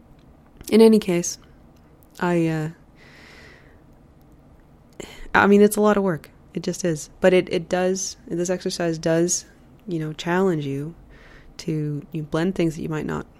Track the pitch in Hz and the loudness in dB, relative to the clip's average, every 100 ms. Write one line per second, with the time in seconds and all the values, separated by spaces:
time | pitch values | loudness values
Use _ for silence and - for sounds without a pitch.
0 | - - - - - - - 214 226 214 | -20 -20 -20 -20 -20 -18 2 8 8 8
1 | - 175 180 - - - - - - - | 2 -2 -4 -10 -18 -20 -20 -20 -20 -20
2 | - - 180 175 165 160 156 - - - | -20 -6 -2 0 0 -2 -6 -10 -20 -20
3 | - - - - - - - - - - | -20 -20 -20 -20 -20 -20 -20 -20 -20 -20
4 | - - - - - - - - _ - | -20 -20 -20 -20 -20 -20 -20 -20 _ -20
5 | - - - - 202 202 208 208 208 202 | -20 -18 0 4 6 6 6 4 2 2
6 | 196 151 - - - 175 175 175 175 156 | 0 -4 -10 -20 -14 -10 -8 -6 -4 -4
7 | - - 190 180 175 180 165 180 185 190 | -8 0 2 2 0 -4 -4 -2 -2 -2
8 | - - - 170 175 185 185 180 170 160 | -6 -12 -10 -6 -4 -4 -6 -4 -4 -2
9 | 165 165 175 - - - - - - 165 | 0 0 0 -2 -8 -20 -20 -20 -10 -8
10 | 156 147 175 180 190 160 139 139 151 170 | -6 -8 -4 0 0 0 -4 -6 -8 -14
11 | - - - - - - - 156 151 147 | -20 -20 -20 -20 -20 -12 -6 -4 -4 -6
12 | - 160 151 160 180 185 165 156 156 156 | -8 -10 -6 -4 -2 0 -2 -2 -6 -6
13 | - 151 - | -6 -8 -10